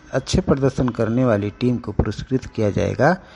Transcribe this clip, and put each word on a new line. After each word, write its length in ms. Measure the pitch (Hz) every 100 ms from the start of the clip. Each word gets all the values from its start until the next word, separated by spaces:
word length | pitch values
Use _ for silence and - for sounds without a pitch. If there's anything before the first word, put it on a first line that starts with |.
| -
अच्छे 280 | 135 131 -
प्रदर्शन 480 | 185 143 135 - 127
करने 360 | 110 110 117
वाली 260 | 127 104 101
टीम 260 | - 123 120
को 160 | 113
पुरस्कृत 540 | 101 107 107 - 131 -
किया 240 | - 107
जाएगा। 460 | 95 92 98 135 190 -